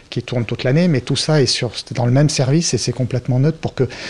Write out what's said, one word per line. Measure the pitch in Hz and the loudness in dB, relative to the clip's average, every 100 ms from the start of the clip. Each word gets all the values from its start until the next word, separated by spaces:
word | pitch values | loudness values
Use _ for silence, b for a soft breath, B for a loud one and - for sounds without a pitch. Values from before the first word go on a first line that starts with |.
| B | B
qui | 123 | -8
tournent | - 120 | -4 -4
toute | 113 117 | -4 -2
l'année. | 127 151 180 | 0 2 4
Mais | 131 | 2
tout | - 139 | 0 -2
ça | - 156 | 2 2
est | 120 | 2
sur, | - 117 - | 0 -4 -6
c'est | - | -8
dans | 117 120 | -2 2
le | |
même | 131 151 | 4 4
service | - 131 160 170 | 2 2 2 2
et | 123 | -2
c'est | - | -2
complètement | 123 120 123 - 127 | -2 -2 -2 0 2
neutre | 151 160 | 2 0
pour | - | -4
que | - 123 B | -2 -4 B